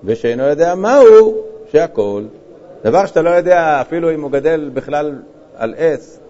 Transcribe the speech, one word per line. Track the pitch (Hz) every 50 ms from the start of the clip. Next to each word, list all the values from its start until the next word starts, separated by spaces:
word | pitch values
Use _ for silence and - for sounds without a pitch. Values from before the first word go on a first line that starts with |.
| -
ושאינו | 95 113 113 - 120 117 123
יודע | 131 143 147 147 165 170 180
מהו, | 185 190 220 262 285 262 226 220 220 220 220 - - - - - - - -
שהכל. | - 151 170 165 - 117 104 104 101 101 104 107 - - - - - - - - - - -
דבר | 113 120 180 196
שאתה | - - 170
לא | 160 170
יודע, | 175 175 170 180 180 175 165 156 151 139
אפילו | 123 - 165 170 165 165 160
אם | 156
הוא | 147 139
גדל | 131 139 135 156 165 156 151 143
בכלל | 127 135 123 - 143 147 151 151 139 123 - - - - - _ -
על | - 117 113 - -
עץ | 160 165 147 - - - - - - -